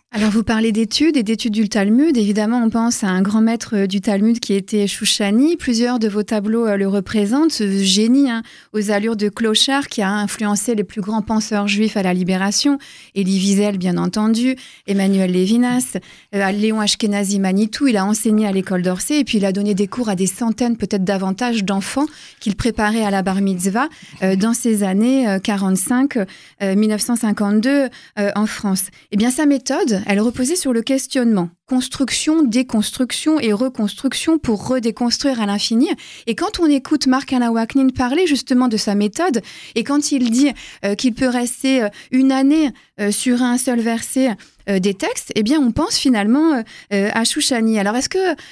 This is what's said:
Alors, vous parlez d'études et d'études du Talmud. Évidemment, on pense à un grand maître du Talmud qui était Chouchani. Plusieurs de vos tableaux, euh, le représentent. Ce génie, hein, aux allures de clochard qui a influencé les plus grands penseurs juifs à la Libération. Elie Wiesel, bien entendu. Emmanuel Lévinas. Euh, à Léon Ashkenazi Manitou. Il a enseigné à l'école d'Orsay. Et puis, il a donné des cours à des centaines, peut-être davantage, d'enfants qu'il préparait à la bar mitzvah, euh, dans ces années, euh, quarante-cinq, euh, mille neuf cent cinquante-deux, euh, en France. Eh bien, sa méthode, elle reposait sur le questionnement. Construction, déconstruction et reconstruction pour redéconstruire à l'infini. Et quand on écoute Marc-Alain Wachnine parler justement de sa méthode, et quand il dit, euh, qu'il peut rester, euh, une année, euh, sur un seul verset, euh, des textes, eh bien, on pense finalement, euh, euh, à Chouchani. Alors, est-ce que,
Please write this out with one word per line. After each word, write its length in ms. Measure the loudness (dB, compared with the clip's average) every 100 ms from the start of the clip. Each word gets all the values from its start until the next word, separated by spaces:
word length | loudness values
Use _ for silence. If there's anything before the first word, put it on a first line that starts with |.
| _
Alors, 180 | -2 0
vous 140 | 0
parlez 260 | 0 0 0
d'études 460 | 0 0 0 2 2
et 80 |
d'études 280 | 0 -2 -2
du 160 | 0 0
Talmud. 480 | 2 2 4 4 2
Évidemment, 460 | 2 0 0 2
on 60 | 0
pense 320 | 0 0 -2
à 60 | 0
un 120 | 0
grand 200 | 2 2
maître 460 | 2 0 -4 -2 0
du 140 | -2
Talmud 380 | 0 2 2 0
qui 160 | 0
était 320 | -2 -2 -2 -2
Chouchani. 680 | -2 -2 -2 0 2 2 0
Plusieurs 420 | -2 0 0 0
de 80 | -2
vos 160 | -2
tableaux, 460 | -2 -2 0 0 0
euh, 80 | 0
le 100 | 0
représentent. 640 | -2 -2 -2 0 2 2
Ce 320 | 0 -2 0
génie, 480 | 2 2 4 4 2
hein, 140 | -2 -8 -16 -10
aux 200 | -4 -2
allures 240 | 0 0 -2
de 120 | -2
clochard 600 | 0 0 2 2 0 -2
qui 140 | -4
a 80 | -2
influencé 640 | -2 -2 -4 -2 -2 0 -2
les 80 |
plus 160 | -2 -6
grands 220 | -4 -4
penseurs 440 | 0 -2 0 -2 0
juifs 300 | 0 0 0
à 80 |
la 100 | 0
Libération. 640 | 0 0 0 0 0 0 0 -4 -20 -10 -4
Elie 240 | 0 2
Wiesel, 360 | 2 2 2 0
bien 220 | -2 0
entendu. 560 | -2 0 0 2 0 -2 -8 -14 -4
Emmanuel 460 | 0 2 2 2
Lévinas. 640 | 2 2 2 2 0 -2 -6 -12 -20 -8
Euh, 100 | -2
à 100 | -2
Léon 280 | 0 0 0
Ashkenazi 600 | 0 0 0 0 0 0
Manitou. 480 | 2 2 0 0 2
Il 80 | 2
a 80 |
enseigné 420 | 2 0 2 2 2
à 60 |
l'école 300 | 0 -2 -2
d'Orsay. 360 | 0 -2 0 0
Et 60 |
puis, 140 | 0 0
il 60 |
a 60 | 0
donné 240 | 0 0
des 140 | 0 -2
cours 220 | -2 -2
à 40 |
des 140 | 0 -2
centaines, 480 | -2 -2 0 0 -2
peut-être 280 | -2 -2
davantage, 600 | 0 0 -2 -2 -2 -2
d'enfants 420 | 0 -2 -2 -2 -2 -4 -20 -10
qu'il 160 | -6
préparait 480 | -2 -2 0 0 0
à 80 | 0
la 120 | 0
bar 180 | 0 0
mitzvah, 480 | 0 0 -2 -2 -2 -6 -20 -4
euh, 140 | 0 2
dans 180 | 2
ces 300 | 0 0 0
années, 440 | 0 2 2 2 2
euh, 120 | -2
quarante-cinq, 760 | -2 -2 0 0 0 0 0 0 -4 -8 -20 -6
euh, 140 | -2 2
mille 140 | 2
neuf 100 | 0
cent 140 | -2 0
cinquante-deux, 720 | 0 0 0 2 2 2 0 -4 -14 -4
euh, 100 | -2 0
en 100 | -2
France. 380 | -2 -2 -2 -4 -10 -6
Eh 60 | 0
bien, 140 | 0
sa 160 | 2 2
méthode, 560 | 2 0 -2 0 0 0
elle 140 | 0
reposait 360 | 0 0 -2 -2
sur 180 | 0
le 80 | -2
questionnement. 680 | 0 -2 -2 0 2 2 0 -6 -4
Construction, 760 | -2 -2 -2 -2 -2 0 2
déconstruction 1000 | 2 2 0 0 -2 -2 -4 -2 0 0
et 140 | 2
reconstruction 840 | 0 -2 -2 -4 -2 -6 -4 0 0
pour 280 | 0 -2 0
redéconstruire 760 | -2 -2 -2 -2 0 -2 0
à 60 | 0
l'infini. 420 | -2 0 2 2 0 -8 -12 -6
Et 80 |
quand 260 | -4 -2 0
on 60 | 2
écoute 400 | 2 2 0 2
Marc-Alain 440 | 0 0 0 0
Wachnine 420 | 0 0 2 2
parler 340 | 2 0 2 2
justement 420 | 0 2 2 2
de 80 | 0
sa 180 | 0
méthode, 460 | 0 0 0 0 0 -4 -14 -8 -4
et 60 |
quand 280 | 0 0 0
il 180 | 0 0
dit, 200 | 2 2 0 -12 -8
euh, 100 | -6
qu'il 200 | -2 -2
peut 140 | 0 0
rester, 560 | 0 -2 -2 0 2
euh, 40 | 0 -4 -4
une 220 | 2 2
année, 360 | 4 4 4 2 -2 _ -6
euh, 100 | -2
sur 300 | 0 0 2
un 160 | 2 0
seul 240 | 0 0
verset, 560 | 0 -2 -4 0 0 -2 -10 _ -2
euh, 100 | 0
des 140 | 0
textes, 400 | -2 -4 -6 -6
eh 80 | -2
bien, 160 | 0 2
on 140 | 0
pense 240 | 0 -2 0
finalement, 580 | 0 2 2 2 2
euh, 80 | 0 -4 -14 -6
euh, 180 | -2 0
à 100 | 0
Chouchani. 540 | -2 -2 -2 0 0 0
Alors, 180 | 0 -2
est-ce 140 | -2
que, 260 | -2 -2 -2 -8